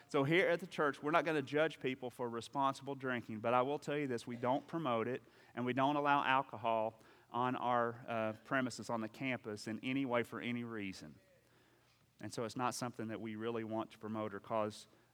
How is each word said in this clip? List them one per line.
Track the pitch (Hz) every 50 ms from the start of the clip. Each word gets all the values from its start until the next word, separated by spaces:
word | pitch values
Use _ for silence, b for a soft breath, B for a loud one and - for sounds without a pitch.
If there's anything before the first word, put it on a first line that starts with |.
| B B
so | - 143 139
here | 143 165 185 180 151
at | 170 170
the | 190
church, | - - - 156 143 131 -
we're | 139 147
not | 165 170 151
gonna | 170 156 151
judge | 135 117 143 147 160 156 - -
people | - 127 127 - 127 120
for | - - 123 117
responsible | 117 117 - - - 143 135 135 135 - 135 139 139
drinking, | 131 135 131 123 120 113 - 110 107
but | 113 120
I | 120 127
will | 127 139 147 151
tell | - 156 143 151
you | 147
this, | 131 120 117 -
we | 123 120
don't | 117 127 123 135 143 -
promote | - - 165 156 127 117 113 110
it, | 120 131 - - b b b b b b
and | 120 123
we | 123 123
don't | 135 135 143 147
allow | 147 143 143 143 143 -
alcohol | - 131 135 135 - - 110 117 113 113 113 110 113 - b b b b b b b
on | - 117 127 127 123
our, | - - 123 123 120 117 120 120 120 131 -
uh, | 117 110 110 110 107 - -
premises, | - 139 131 127 120 - - 104 -
on | 120 113
the | 110 107
campus | - - 139 131 123 113 - 113 107 104 -
in | 120 113 -
any | - 131 131 139 135
way | 123 120 120
for | 113 - 113 101
any | 85 120 120 120 120
reason. | 117 113 107 101 95 90 - 80 76 67 - _ _ _ _ b b b b b b b b b b b b b b _ -
And | - 110
so | - 131 117
it's | 107 -
not | 131 123 120 -
something | - 127 120 - - 110 113
that | 110 92
we | 110 113 107
really | 107 113 117 117 113 113
want | 110 113 110 110 -
to | - -
promote | - 107 110 107 107 107
or | 98 98
cause | - - 117 110 107 107 107 - - _ b b b b